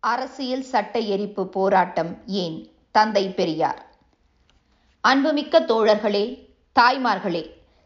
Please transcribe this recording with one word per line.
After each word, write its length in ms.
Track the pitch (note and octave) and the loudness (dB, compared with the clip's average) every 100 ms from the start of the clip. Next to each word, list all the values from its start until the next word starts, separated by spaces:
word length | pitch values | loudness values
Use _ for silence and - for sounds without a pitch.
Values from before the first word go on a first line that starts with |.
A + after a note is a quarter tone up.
அரசியல் 600 | A3 A#3+ B3+ - C4 B3+ | -2 -2 -4 -8 -6 -6
சட்ட 360 | B3+ A#3+ G3+ A#3+ A3 | -2 -2 -2 -4 -2
எரிப்பு 360 | G3 G3+ G#3 F#3+ | -2 -4 -6 -6
போராட்டம் 680 | G3 F#3+ F#3+ F3+ F3+ E3 - - | 0 2 4 2 -2 -4 -6 -8
ஏன்? 220 | G3 F3 D#3+ - _ _ | -6 -4 -8 -14 _ _
தந்தை 300 | G#3+ A3 G3+ G3 | 2 2 2 -2
பெரியார். 520 | F#3 E3+ D#3 D3 - - _ _ _ _ _ _ _ _ _ _ _ | -2 -4 0 -2 -4 -14 _ _ _ _ _ _ _ _ _ _ _
அன்புமிக்க 560 | - C4+ C#4 D4 D4 E4 | 2 2 2 0 2 2
தோழர்களே, 640 | - A3+ G#3+ G#3 G#3+ G3+ A3 B3+ - _ _ - | 2 2 4 2 2 -2 -2 -6 -18 _ _ 4
தாய்மார்களே, 680 | A#3+ C4+ B3+ G3 G3 E3 D#3+ - _ _ | 4 4 -2 -2 -2 -6 -8 -16 _ _